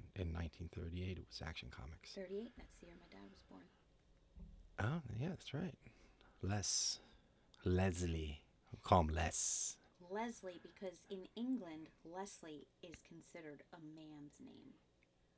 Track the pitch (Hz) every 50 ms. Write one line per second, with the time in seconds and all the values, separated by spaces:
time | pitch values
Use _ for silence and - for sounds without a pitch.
0 | - - - - 90 82 80 82 85 82 - - 87 82 - 87 87 85 85 90
1 | 90 92 92 - - - - - - 80 73 - - 60 - - - 69 82 -
2 | - - - 196 190 180 196 202 233 254 - - 247 - - - - 170 170 180
3 | 175 170 - 196 202 202 196 - - - - - - - - _ - - - -
4 | - - - - - - - - - - - - - - - - 101 113 151 170
5 | 147 117 95 113 135 180 180 - - - - 139 180 175 127 - - - - -
6 | - - - - - - - - - 92 101 101 92 - - - - - - -
7 | - - - - - - - - - - - - - 95 92 90 92 98 87 87
8 | 90 87 82 80 80 76 76 - - - - - - - - - - - 104 90
9 | 82 78 80 82 80 76 - - - - - - - - - - - - - -
10 | 180 175 190 214 226 240 226 - - 185 175 165 - 175 - - 208 185 175 170
11 | - - 202 185 185 - - 214 240 254 262 226 185 165 156 156 160 156 - -
12 | - 160 170 185 196 202 - - - 160 151 143 - - _ _ - 175 156 -
13 | - - 170 165 151 - - 175 160 151 147 139 - - - 170 160 151 156 160
14 | 156 151 151 147 143 147 - - - - - - - - - - - _ _ _
15 | - _ _ _ _ _ _